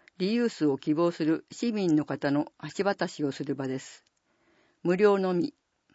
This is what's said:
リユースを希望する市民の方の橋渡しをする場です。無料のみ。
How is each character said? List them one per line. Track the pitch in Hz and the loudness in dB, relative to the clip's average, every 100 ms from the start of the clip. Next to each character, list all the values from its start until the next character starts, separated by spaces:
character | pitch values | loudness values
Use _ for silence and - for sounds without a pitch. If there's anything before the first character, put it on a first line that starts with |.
| _ - | _ -4
リ | 185 | -2
ユ | 233 240 | 0 0
ー | |
ス | - 151 | 0 0
を | 135 | 0
希 | - | 0
望 | 151 170 | 0 0
す | 170 | 0
る | 156 160 - | 0 -2 -4
市 | - 240 | -6 -2
民 | 214 185 | 0 2
の | 151 | 2
方 | 147 135 143 | 2 -2 0
の | 143 151 _ 151 - | 0 -2 _ -10 -4
橋 | |
渡 | 196 196 170 | -2 -2 -4
し | - | -4
を | 147 | -4
す | 135 | -4
る | 143 | -6
場 | 139 135 | -6 -4
で | 131 | -6
す。 | - - _ _ _ _ _ _ _ _ | -10 -20 _ _ _ _ _ _ _ _
無 | 165 180 | -2 4
料 | 208 196 | 4 4
の | 190 | 2
み。 | 180 - - _ _ _ | 0 -2 -6 _ _ _